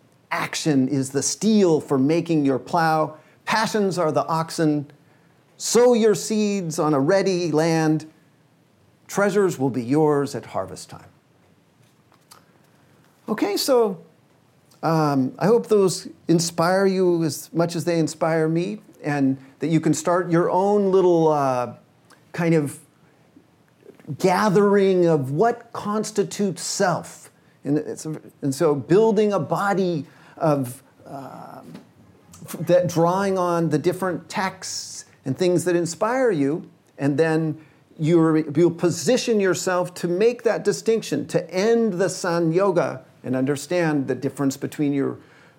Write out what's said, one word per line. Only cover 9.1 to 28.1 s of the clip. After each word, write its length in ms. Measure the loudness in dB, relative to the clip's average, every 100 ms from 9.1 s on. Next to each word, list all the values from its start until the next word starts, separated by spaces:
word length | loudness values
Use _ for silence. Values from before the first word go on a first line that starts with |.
| -2 0 2 0 0
will 120 | -2
be 120 | -2
yours 520 | -2 2 2 2 -2
at 120 | -6 -8
harvest 420 | -8 -8 -12 -16
time. 220 | -20 -20 _ _ _ _ _ _ _ _ _ _ _ _ -20 _ _ _ _ _ _ _ _ -8
Okay, 300 | -4 -2 -2
so, 440 | 2 2 2 -2 -14 _ _ _ _ _ _ _
um, 520 | -2 2 2 0 -2 -2
I 80 | 0
hope 200 | 2 2
those 420 | 2 2 0 -10 -8 0
inspire 600 | 0 0 0 2 2 2
you 360 | 2 2 0
as 300 | -2 -6 -6
much 240 | -2 -2 -2
as 80 |
they 140 | -2 0
inspire 500 | -2 -2 -2 0 0
me, 320 | -2 -4 -8 -16 -10
and 320 | -6 0 0 -2 -8 -8
that 80 | -2
you 120 | 0
can 120 | 0
start 380 | 0 0 0 2
your 200 | 0 2
own 400 | 2 2 2 2
little, 380 | 4 4 4 4
uh, 460 | 2 0 -2 -4 -10 _ _ _ _ _
kind 220 | -2 2
of 240 | 2 0 -8 -20 _ _ _ _ -20 _ _ _ _ -20 -20 -14 -2
gathering 880 | 0 2 4 4 4 4 4 4 4
of 240 | 2 0
what 380 | 0 0 -2 -10
constitutes 880 | -10 -6 -4 -2 -4 -4 -2 -4 -4
self. 680 | -6 -2 0 -2 -6 -18 -20 _ _ _
And 140 | -4 -2
it's, 300 | -4 -10
and 480 | -10